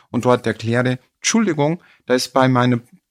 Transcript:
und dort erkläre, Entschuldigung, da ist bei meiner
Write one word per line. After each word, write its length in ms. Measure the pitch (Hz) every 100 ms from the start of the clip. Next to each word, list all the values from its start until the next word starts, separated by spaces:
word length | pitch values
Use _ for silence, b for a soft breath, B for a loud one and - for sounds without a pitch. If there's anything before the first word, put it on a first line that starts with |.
| B
und 140 | 123
dort 220 | 123 123 117
erkläre, 500 | 107 113 120 123 127 _ _
Entschuldigung, 640 | - 226 202 151 147 175 b b -
da 80 |
ist 180 | 127 -
bei 160 | 135 131
meiner 320 | 127 123 120 - _ _